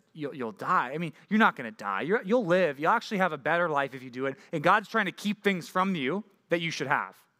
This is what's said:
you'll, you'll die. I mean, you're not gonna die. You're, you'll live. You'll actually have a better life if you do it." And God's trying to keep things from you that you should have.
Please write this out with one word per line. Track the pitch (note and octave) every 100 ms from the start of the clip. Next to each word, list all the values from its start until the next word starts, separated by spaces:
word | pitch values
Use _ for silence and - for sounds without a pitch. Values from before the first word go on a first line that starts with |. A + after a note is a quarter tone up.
| _
you'll, | - C#3+
you'll | D#3 A2+
die. | G2 C3 F3+ B2+ D3+
I |
mean, | E3 - -
you're | G#3+
not | G#3 -
gonna | A#2
die. | G#2+ G2+ G2
You're, | C#3 A3+
you'll | F#3+ B3 F3+
live. | F#3 E3+ C3+
You'll | D#3+
actually | A3+ - G3+
have | F#3
a | D3+
better | D3+ E3+ F3
life | C#3+ C#3
if | C3+
you | C3
do | B2 C3+
it." | C3+ -
And | E3
God's | D#3+ G#3 G3
trying | A3+ F#3
to |
keep | - G#3 G3+
things | G3+ F#3 -
from | F#3 F#3+
you | F3+ C3 F#3+ - _ _
that | F3
you | E3
should | - C3+
have. | C3+ F#2+ - _ _